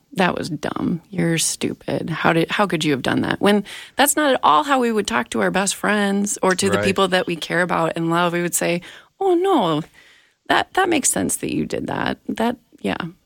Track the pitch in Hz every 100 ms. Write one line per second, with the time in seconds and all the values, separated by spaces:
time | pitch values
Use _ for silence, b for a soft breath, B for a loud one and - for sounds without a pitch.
0 | _ 269 180 - - 156 - - 165 170
1 | - 180 170 160 - - - - - 139
2 | - 156 160 165 160 - 202 165 156 135
3 | - - - - 202 208 202 B B -
4 | 285 311 302 254 - 302 285 269 240 214
5 | 196 233 240 226 190 185 190 - 190 208
6 | 202 202 202 - 185 185 196 202 202 196
7 | 190 180 180 170 - 165 175 175 160 170
8 | 165 170 175 175 175 - 170 175 B B
9 | B _ 392 349 381 339 175 151 - b
10 | b b b b - - - - 381 311
11 | - - 180 - - - - - - -
12 | - - - 220 226 240 _ - 202 -
13 | 165 -